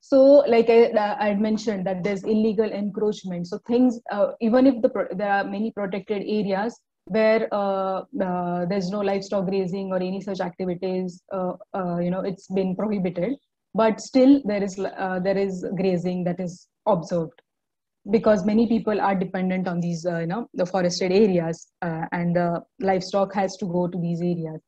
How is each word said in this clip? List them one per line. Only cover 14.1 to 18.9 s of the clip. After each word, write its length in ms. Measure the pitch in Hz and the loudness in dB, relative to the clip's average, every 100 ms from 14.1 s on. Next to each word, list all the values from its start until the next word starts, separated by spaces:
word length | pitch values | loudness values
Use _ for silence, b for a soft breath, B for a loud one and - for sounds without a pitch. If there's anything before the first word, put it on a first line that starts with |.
| 262 254 277 | 4 8 6
there 180 | 202 208 | 4 -2
is, 160 | 190 185 | -2 -4
uh, 400 | 190 - 190 185 | -6 -4 -4 -2
there 180 | 180 190 | 0 0
is 280 | 196 185 170 175 | 0 -2 -6 -2
grazing 460 | 185 180 175 180 | 0 0 -2 -2
that 140 | 175 175 | -2 -4
is 300 | 180 180 _ _ - | -6 -8 _ _ 0
observed 540 | 190 156 175 160 _ _ _ _ _ _ _ - | 0 0 -4 -4 _ _ _ _ _ _ _ 0
because 340 | 214 220 214 | 2 4 2
many 240 | 180 214 226 | 4 2 2
people 320 | 226 - | 2 0